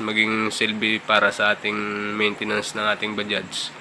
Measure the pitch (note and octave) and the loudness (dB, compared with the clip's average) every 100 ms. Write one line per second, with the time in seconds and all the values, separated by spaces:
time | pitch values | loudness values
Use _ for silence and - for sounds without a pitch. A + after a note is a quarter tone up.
0 | A2 G#2+ A2 A2 A2 - A2 G#2+ A2 A2 | 0 2 2 2 0 0 0 0 0 0
1 | - G#2+ G2+ G2+ G#2 G#2 G#2+ G#2 G#2 G#2 | 4 4 4 4 2 2 -2 -2 -2 -4
2 | G#2 G#2+ G#2 G#2 G#2+ G#2 - A2 G#2+ G#2 | -4 0 0 0 -2 -2 -2 -2 0 0
3 | G#2+ G#2 G#2 G2 F#2+ - - - | -2 -4 -2 -4 -4 -8 -8 -10